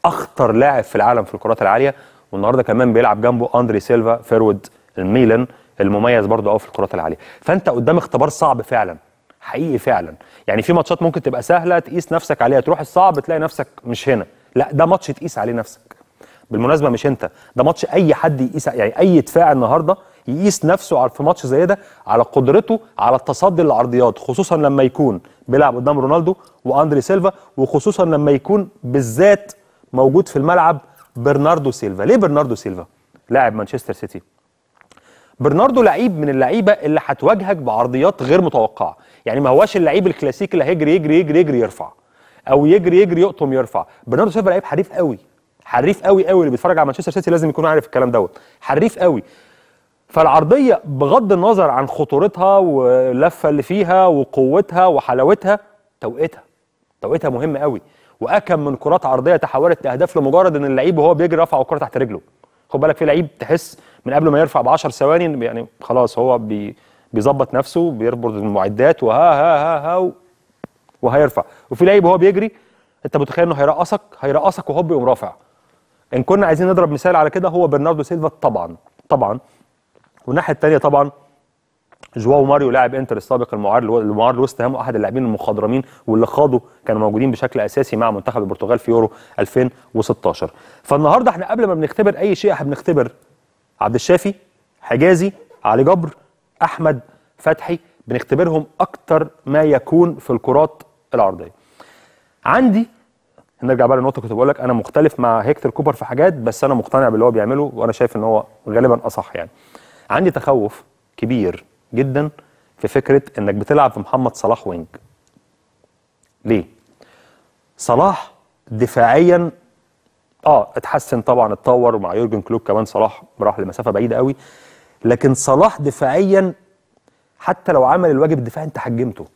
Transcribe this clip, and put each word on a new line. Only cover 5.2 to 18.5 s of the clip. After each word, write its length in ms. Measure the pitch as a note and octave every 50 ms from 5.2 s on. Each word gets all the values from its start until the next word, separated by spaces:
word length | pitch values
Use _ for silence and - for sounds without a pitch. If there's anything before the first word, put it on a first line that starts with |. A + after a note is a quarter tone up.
| B2+ A2 A2+ A#2 B2+ - - _ _ _ _ -
المميز 460 | G2+ G2+ G#2 G#2 A2 B2 B2 A2+ G2+
برضه 240 | G2 A2+ A2+ G#2 G2+
أوي 80 | G#2+ G#2+
في 80 | -
الكرات 280 | - - - G2 - -
العالية. 220 | F2+ D#2 D#2+ E2 - - - - _
فأنت 280 | _ - F3 G3 - F3
قدام 300 | B2 B2 A#2+ C#3+ E3 E3+
اختبار 300 | - - - B2+ C#3+ D3
صعب 340 | - - E3 D3 B2+ A#2
فعلًا، 340 | A2 - C3 A2+ G#2 F2+ E2 - _ _ _ _ _ _ _ _
حقيقي 380 | - - - C3 D#3+ E3 C3+ A2
فعلًا. 360 | - C#3 - F#2 F2 D#2+ D2+ _ - _ _ - _
يعني 160 | - G2+ A2+
في 100 | A2 -
ماتشات 300 | E3+ E3+ - - F3 -
ممكن 200 | E3+ E3 - E3+
تبقى 200 | - C3+ A#2+ B2
سهلة 360 | - - F3 F3 E3 F3+ F3 E3+
تقيس 340 | - - D#3 F3 - -
نفسك 300 | D#3+ E3+ - - D3+ -
عليها، 180 | A#2+ B2 C#3 C3
تروح 200 | - D3 F3 -
الصعب 400 | D3+ - - F3+ F#3 F#3+ E3 C#3+
تلاقي 180 | - - E3 D#3
نفسك 300 | D#3 D#3 - - C3+ - _ - -
مش 240 | A#2+ A#2+ - - C#3
هنا. 180 | B2+ G#2+ - - _ _ _ _ _
لا، 180 | - - -
ده 140 | D3 D3 E3
ماتش 200 | E3 F#3+ F3+ -
تقيس 320 | - C3+ - D#3 E3+ - A2+
عليه 140 | G#2 A#2
نفسك. 440 | A#2+ A#2 A2 - - _ _ _ - _ _ _ _ _ - _ _ _ _ _
بالمناسبة 380 | A2 G#2+ A#2+ C3+ D#3 D#3 D3 C#3
مش 180 | A#2+ A2 -
أنت، 240 | C#3+ C3 - G#2+ - - _ _ _ _
ده 80 | A#2+ B2+
ماتش 200 | D#3 E3+ - -
أي 300 | - C#3+ F#3 F#3 D#3 D#3
حد 260 | - - D#3+ D3 C3
يقيس، 260 | C3 B2